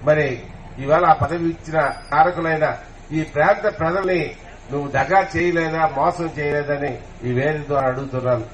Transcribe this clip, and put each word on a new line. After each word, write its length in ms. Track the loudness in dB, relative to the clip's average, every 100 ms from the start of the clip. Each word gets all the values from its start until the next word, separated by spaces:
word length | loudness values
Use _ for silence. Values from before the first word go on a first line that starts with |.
| 4
మరి 200 | 4 2 -2 -10 -16 -16 -10
ఇవాళ 220 | 2 4 6
ఆ 40 | 4
పదవి 260 | 2 0 -2
ఇచ్చిన 260 | -4 -2 0 0 -2 -2
కారకులైన 540 | 4 4 4 -2 0 0 -2 -12 -20 -6
ఈ 100 | -4 -2
ప్రాంత 320 | 2 4 4 0 0
ప్రజల్ని 420 | -2 0 0 0 -2 -8 -18 -20 -8
నువ్వు 160 | -6 -2 -2
దగా 240 | 4 4 4
చేయలేదా, 480 | 0 2 2 0 0 0 2
మోసం 320 | 0 0 -6 -4
చేయలేదని 540 | -2 0 -2 -2 -2 -6 -12 -8
ఈ 80 | -2 0
వేదిక 260 | 0 -2 0
ద్వారా 180 | 0 2
అడుగుతున్నాను. 540 | 0 -4 -2 0 0 -2